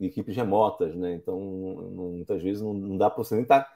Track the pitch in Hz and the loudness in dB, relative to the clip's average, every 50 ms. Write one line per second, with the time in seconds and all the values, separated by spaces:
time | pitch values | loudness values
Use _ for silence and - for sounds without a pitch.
0 | 98 90 - 110 98 113 95 123 117 95 98 110 107 101 - - 87 80 80 90 | -4 -4 -4 -4 -6 -4 -2 -2 0 4 4 6 6 4 4 0 -2 -2 0 -2
1 | 90 90 87 82 - 95 92 92 98 98 95 95 95 95 90 87 90 95 95 92 | -4 -4 -4 -4 -4 -4 -4 -4 -6 -6 -8 -8 -8 -8 -8 -10 -10 -12 -10 -8
2 | 90 90 87 87 82 - 101 90 85 95 101 104 107 107 101 98 98 101 95 92 | -8 -8 -8 -8 -4 -4 -4 -2 0 -2 -2 -2 -4 -4 -4 -4 -4 -4 0 2
3 | 104 107 - - 110 - 104 110 123 - 139 135 139 - - | 2 2 2 0 -2 0 0 0 6 6 6 6 6 2 -8